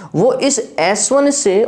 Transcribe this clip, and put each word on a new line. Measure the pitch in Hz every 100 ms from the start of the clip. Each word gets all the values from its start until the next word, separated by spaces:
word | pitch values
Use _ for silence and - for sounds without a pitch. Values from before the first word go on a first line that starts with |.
| 175
वो | 147 247
इस | - 277 - - -
एस | 170 208 -
वन | 269 285
से | 277 202 190